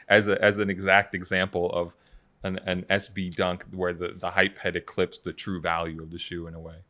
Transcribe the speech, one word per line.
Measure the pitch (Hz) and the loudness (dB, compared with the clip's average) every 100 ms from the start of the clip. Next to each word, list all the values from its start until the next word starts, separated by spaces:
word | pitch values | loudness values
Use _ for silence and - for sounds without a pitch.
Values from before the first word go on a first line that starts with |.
| - | 4
as | 104 104 | 4 6
a, | 98 | 4
as | 104 101 | 4 4
an | 98 | 0
exact | 92 95 95 101 | 0 4 6 4
example | 95 85 92 95 87 90 | -4 -2 0 0 0 -2
of | 87 87 - _ - _ _ | -2 -4 -8 _ -20 _ _
an, | 98 92 | -6 -6
an | 95 90 90 | -4 -4 0
S | 98 - | 0 0
B | 101 92 | -6 -4
dunk | 85 92 90 - | 0 -2 -2 -8
where | 92 90 | -4 -4
the, | 85 87 90 | -2 -6 -6
the | 90 | -2
hype | 95 98 - | 2 2 0
had | 95 87 | -4 -4
eclipsed | - - 90 - | -4 -2 -2 -2
the | - | -10
true | 80 - 90 | -8 -8 -4
value | 85 85 85 80 | -2 0 -2 -6
of | 80 | -10
the | 85 | -12
shoe | - 87 82 | -10 -10 -10
in | |
a | 82 | -12
way. | 82 82 - | -14 -18 -20